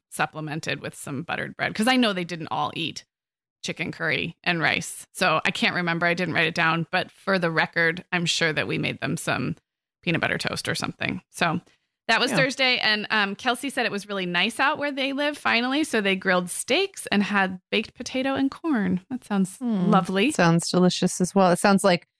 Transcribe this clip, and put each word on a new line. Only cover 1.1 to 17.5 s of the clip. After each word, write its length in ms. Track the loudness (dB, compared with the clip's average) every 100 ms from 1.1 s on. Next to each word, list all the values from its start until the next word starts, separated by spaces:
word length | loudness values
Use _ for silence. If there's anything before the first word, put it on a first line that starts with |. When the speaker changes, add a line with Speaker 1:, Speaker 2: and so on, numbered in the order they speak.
| -8
Speaker 1:
buttered 340 | -6 -6 -6 -4
bread, 180 | -4 0
'cause 120 | 2
I 80 | 4
know 160 | 2
they 100 | 0 -4
didn't 240 | -6 -6
all 220 | -4 -4 -4
eat 300 | -8 -8 -18 _ _ _ _ _
chicken 280 | -10 -6 -6
curry 440 | -6 -2 -2 -4 -6
and 160 | -4 0
rice. 460 | 0 0 -4 -10 -10
So 260 | -2 0 2 0
I 60 |
can't 240 | 0 0 0
remember. 300 | -2 0 0
I 60 | 0
didn't 180 | -2
write 140 | 0 0
it 80 | 0
down. 320 | 0 0 -2
But 200 | -4 -4
for 260 | -8 -2 0
the 120 | 2
record, 520 | 0 0 2 0 0 -4
I'm 140 | -2 0
sure 260 | 0 0
that 140 | 0 -2
we 100 | -2
made 200 | -2 -4
them 180 | -4 -4
some 380 | -2 -2 -4 -6 _ _ _ _
peanut 180 | -2 0
butter 160 | 0 -2
toast 320 | -4 -6 -6
or 60 | -4
something. 460 | -6 -6 -6 -6 -8
So 280 | -2 0 0 -6 _ _ _ 0
that 120 | 2
was 100 | 2
Speaker 2:
Yeah. 60 | 2
Speaker 1:
Thursday. 400 | 0 2 0 2
And, 300 | 2 0 0
um, 260 | 0 0 -2
Kelsey 340 | -2 -2 -2
said 160 | -2 -2
it 60 |
was 160 | -2 -6
really 180 | -4 -2
nice 340 | 0 0 2
out 180 | 0 0
where 140 | -4
they 200 | -2 -4
live 260 | -2 -2 -2
finally. 460 | 0 2 2 0
So 160 | 0 0
they 140 | 2 0
grilled 340 | 2 0 0
steaks 580 | -4 0 0 0 -4 -2
and 160 | 0
had 360 | 2 2 0